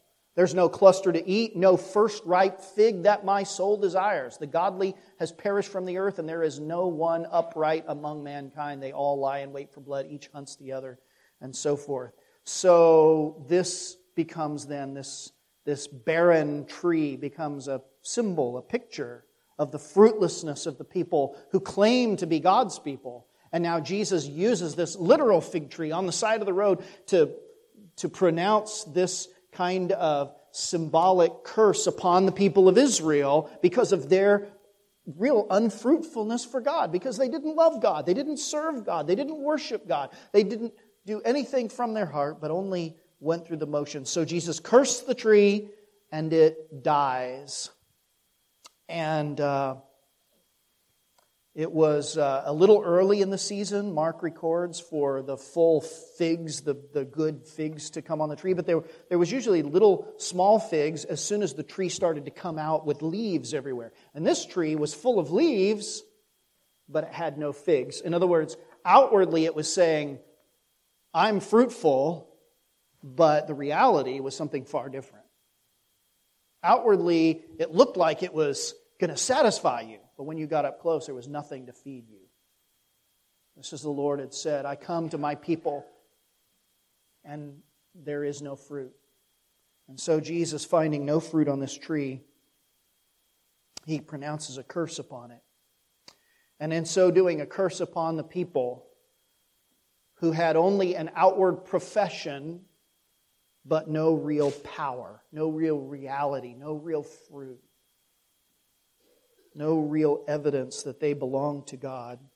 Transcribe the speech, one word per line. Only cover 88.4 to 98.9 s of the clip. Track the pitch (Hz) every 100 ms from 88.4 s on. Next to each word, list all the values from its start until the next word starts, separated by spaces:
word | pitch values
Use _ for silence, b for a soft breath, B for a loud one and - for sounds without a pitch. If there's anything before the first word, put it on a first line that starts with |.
no | 143 135
fruit." | - 143 131 _ _ _ _ _ _ _ _ _ _
And | 135
so | 180 156
Jesus, | 143 170 165 151 -
finding | 170 160 147 143
no | 160
fruit | 160 160 143
on | 139
this | 131 -
tree, | - 156 135 131 _ _ _ _ _ _ _ _ _ _ _ _ _ _ _ - 151
he | 151
pronounces | 160 147 147 151 147 131
a |
curse | - 175 160 -
upon | 131 127 120
it. | 120 _ _ _ _ _ _ b b b b b b
And | 151
in | 165 165
so | 190 185
doing, | 175 180 151
a | 139
curse | - 185 -
upon | 170 175 165 160
the |
people | 147 180 175 139 123 123 _